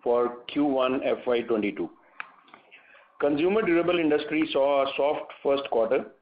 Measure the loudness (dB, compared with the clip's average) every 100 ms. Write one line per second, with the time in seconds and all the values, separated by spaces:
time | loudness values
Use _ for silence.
0 | 0 0 0 -4 -8 -2 0 0 0 0
1 | -2 -4 -2 -2 0 -2 -2 -4 -10 -10
2 | _ _ -18 -18 -20 -20 _ -20 -20 -20
3 | _ _ -2 2 2 2 2 2 2 2
4 | 2 0 0 -4 -2 0 2 2 0 0
5 | 0 0 -8 -6 -2 0 0 0 2 0
6 | -2 -18